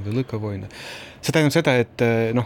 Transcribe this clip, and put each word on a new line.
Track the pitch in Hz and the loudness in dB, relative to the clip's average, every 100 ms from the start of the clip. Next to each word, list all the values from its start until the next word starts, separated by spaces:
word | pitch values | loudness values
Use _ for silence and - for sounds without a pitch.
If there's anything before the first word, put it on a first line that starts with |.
Velika | 101 117 131 110 | -6 -4 -4 -6
vojna. | 107 98 98 - - - - - | -6 -8 -10 -14 -16 -16 -18 -12
See | - | -2
tähendab | 160 147 165 | 2 4 2
seda, | 156 127 | 2 2
et, | 120 - | 2 0
äh, | 117 113 113 | 2 2 2
noh, | 120 | 0